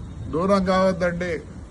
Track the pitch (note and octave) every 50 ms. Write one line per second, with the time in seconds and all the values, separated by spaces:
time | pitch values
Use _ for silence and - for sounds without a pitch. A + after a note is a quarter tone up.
0 | - - - - - - C3+ D3+ F3+ F#3+ G3+ G3 F#3 F#3 F#3 F#3 F#3+ F#3+ F#3 F3
1 | F#3 F3 F3 F3 F3+ F3+ E3 D3 - - - - - -